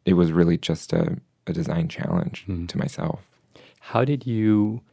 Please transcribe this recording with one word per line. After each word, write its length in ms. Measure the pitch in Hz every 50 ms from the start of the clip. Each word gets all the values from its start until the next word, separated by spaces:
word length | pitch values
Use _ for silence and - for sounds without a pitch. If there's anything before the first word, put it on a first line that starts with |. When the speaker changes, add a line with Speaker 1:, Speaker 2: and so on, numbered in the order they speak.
| -
Speaker 1:
it 80 | 92 92
was 180 | 87 87 80
really 260 | 80 87 87 85 85 -
just 340 | - - 80 76 - -
a, 260 | 85 85 82 82 - - _ _ _ _ -
a 80 | - 85
design 340 | - - - - 85 82 78
challenge 560 | - - - - - 87 82 - - - -
Speaker 2:
Hmm. 200 | 95 95 85 85
Speaker 1:
to 120 | 87 - -
myself. 420 | - - - - - 80 - - - _ _ _ _ _ _ - - - _ _
Speaker 2:
How 240 | - - - 113 127
did 220 | 135 147 127 -
you 560 | 127 117 110 107 107 107 104 104 107 110 120 - _